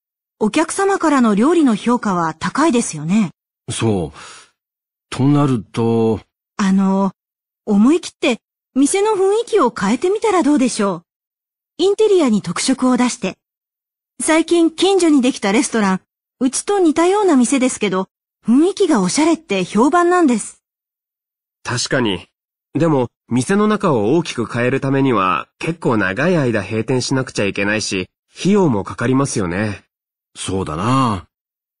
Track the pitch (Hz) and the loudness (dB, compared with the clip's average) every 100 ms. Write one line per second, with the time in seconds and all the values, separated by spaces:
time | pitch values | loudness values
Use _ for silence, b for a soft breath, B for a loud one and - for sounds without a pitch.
0 | _ _ _ _ 214 294 339 - 392 381 | _ _ _ _ -2 0 -2 0 0 0
1 | 320 277 233 202 269 349 269 208 233 240 | 2 2 2 2 2 2 2 0 0 -2
2 | 214 175 165 - 180 247 330 233 - 151 | -2 -2 -4 -4 -6 0 0 0 -2 -6
3 | 156 214 175 - _ _ - - 117 98 | -2 0 0 -6 _ _ -12 -4 -2 -2
4 | 76 B B B B _ _ _ _ _ | -4 B B B B _ _ _ _ _
5 | _ - 139 147 143 123 - - 117 113 | _ -2 2 2 2 -2 -4 -4 -2 0
6 | 113 101 - _ _ - 196 190 190 190 | 0 -2 -6 _ _ -4 0 2 0 0
7 | 190 - _ _ _ _ - 202 240 349 | -2 -6 _ _ _ _ -2 2 4 2
8 | - - 320 226 _ _ _ 254 285 392 | -2 -4 -2 -2 _ _ _ 0 0 2
9 | 427 392 381 427 480 415 247 - 208 247 | 0 2 2 0 0 0 0 0 -2 0
10 | 359 427 440 415 277 294 254 - 202 170 | 0 0 0 2 2 2 0 -2 -4 -4
11 | - _ _ _ _ _ _ - 370 403 | -12 _ _ _ _ _ _ -2 0 2
12 | 427 370 269 208 - - - 262 254 247 | 2 4 4 0 -2 -4 -2 0 0 2
13 | 247 - 185 - _ _ _ _ _ _ | 0 -2 -8 -10 _ _ _ _ _ _
14 | _ - - 320 320 339 330 - 359 392 | _ -8 0 0 2 2 2 2 2 4
15 | 339 294 247 - 202 214 247 226 196 190 | 4 4 2 0 0 0 0 0 0 -2
16 | - _ _ _ 254 - - 403 339 320 | -6 _ _ _ -4 -2 -2 2 2 2
17 | 349 415 392 269 233 277 254 - 202 185 | 2 2 2 2 2 0 0 -2 -2 -2
18 | 190 _ _ _ - 254 349 381 349 233 | -6 _ _ _ 0 2 2 0 0 2
19 | 180 - 311 320 - 190 180 208 277 349 | 0 0 0 0 -2 -4 -2 0 2 2
20 | 349 359 311 226 - - _ _ _ _ | 2 2 2 0 -4 -16 _ _ _ _
21 | _ _ _ _ _ _ - 120 - 139 | _ _ _ _ _ _ -8 -6 -2 -2
22 | 113 90 - _ _ _ _ 135 165 139 | -2 -4 -10 _ _ _ _ -2 0 0
23 | 120 - _ 123 123 202 214 208 196 120 | -2 -8 _ -4 0 0 0 0 0 0
24 | 104 165 160 - 107 120 123 135 135 135 | 0 0 -2 -6 -6 -2 -2 -2 -2 0
25 | 135 107 92 80 - _ 165 170 151 113 | 2 2 0 -2 -6 _ -10 -4 -2 0
26 | 92 95 165 175 127 107 92 110 113 127 | 0 -2 0 0 0 -2 -4 -6 -2 -2
27 | - 131 127 - 101 98 101 107 - 95 | -2 -4 -4 -4 -4 -2 -2 -2 -4 -6
28 | 90 _ _ - 180 208 170 104 90 - | -8 _ _ -4 0 2 2 0 -4 -6
29 | 120 131 135 120 90 90 107 98 _ _ | -2 0 0 -2 -4 -2 -4 -6 _ _
30 | _ _ _ - - 95 78 78 110 135 | _ _ _ -14 -8 -6 -4 -4 0 0
31 | 120 95 - _ _ _ _ _ | 0 -4 -10 _ _ _ _ _